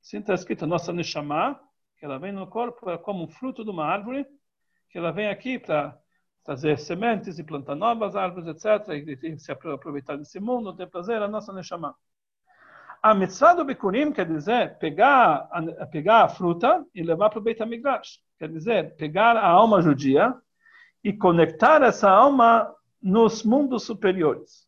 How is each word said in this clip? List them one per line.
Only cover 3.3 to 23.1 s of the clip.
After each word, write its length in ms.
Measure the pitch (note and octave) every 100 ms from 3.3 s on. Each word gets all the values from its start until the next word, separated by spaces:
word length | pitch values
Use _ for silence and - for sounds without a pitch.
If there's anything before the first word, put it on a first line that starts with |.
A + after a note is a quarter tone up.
| - C4 B3+
de 60 | G#3+
uma 160 | F3
árvore, 400 | D3+ G3 G3+ C4+ C#4 _ _ _ _ _ _
que 80 | F3+
ela 140 | E3+
vem 180 | D#3+ G#3
aqui 300 | F#3+ B3 B3+
para 380 | - D3+ D3 - _ _ _ _
trazer 360 | - C3 D#3 D3
sementes 600 | - F3 A#3 G#3+ G3+ D#3+
e 40 |
plantar 320 | D#3 D3+ C3+
novas 400 | D3 A3 A#3 G3+
árvores, 320 | G3+ F#3 F3+ E3
et 120 | D#3
cetera, 380 | G#3+ G#3 - D3
e, 200 | D3+ C3
e 160 | D#3+ D#3
se 120 | -
apro-, 220 | C#3+ E3
aproveitar 440 | C#3 E3 C#3+ C3 D3
desse 220 | D3 -
mundo, 340 | G#3+ B3 G#3
ter 140 | F3+ F3+
prazer, 340 | F3+ F3+ A3+
a 60 | G3+
nossa 240 | G#3+ G#3
Neshama. 420 | F#3+ - F3 D3 - _ _ _ _ _ _ _ - - -
A 120 | G#3+
mitzvah 400 | G3+ F#3 - D#4
do 120 | F4
Bikurim 480 | C#4 B3 G3+ G#3+ D4+
quer 120 | A#3
dizer 520 | E3+ D#3+ D#3 A#3+ F#3 -
pegar 720 | D#3+ D3 B3+ C#4 G3+ C#3+ -
a, 340 | F3 E3 - -
pegar 360 | D#3+ E3 A3+
a 60 | E3+
fruta 560 | - F3 E3+ A#3 F4 C#4
e 80 | F#3+
levar 260 | E3 E3 G#3+
para 100 | A3
o 20 |
Beit 200 | A3 A3+
HaMikdash. 600 | A3+ A#3 C4+ A#3+ - - _ _
Quer 100 | D#3+
dizer, 460 | D#3+ F3 G#3+ A2
pegar 400 | - D#3 E3+ A3+
a 120 | A3+ G3
alma 340 | F3 A3+ G3+
judia 520 | E3 C3 C3+ C#3 A3+ B3+ _ _ _ _ _ _
e 80 | G#3
conectar 680 | G3 F#3 E3+ D#3+ - B3+ D#4
essa 280 | B3+ - G3+
alma 640 | F#3+ C#4 C4+ A#3 A3+ G#3+ - _ _
nos 420 | F#3+